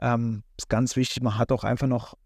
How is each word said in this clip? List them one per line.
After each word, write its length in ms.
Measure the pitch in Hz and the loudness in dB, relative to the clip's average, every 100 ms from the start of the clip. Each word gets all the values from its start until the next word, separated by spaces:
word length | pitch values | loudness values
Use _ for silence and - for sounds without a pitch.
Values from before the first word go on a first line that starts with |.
ähm, 420 | 123 117 117 107 - - | 0 0 0 -4 -8 -12
ist 100 | - | -2
ganz 280 | 113 127 - | 2 2 2
wichtig, 260 | 127 - | 0 0
man 160 | 123 107 | -2 0
hat 140 | 120 | 2
auch 120 | 127 | 0
einfach 220 | 107 120 135 | 0 0 0
noch 280 | 120 - - | -2 -4 -18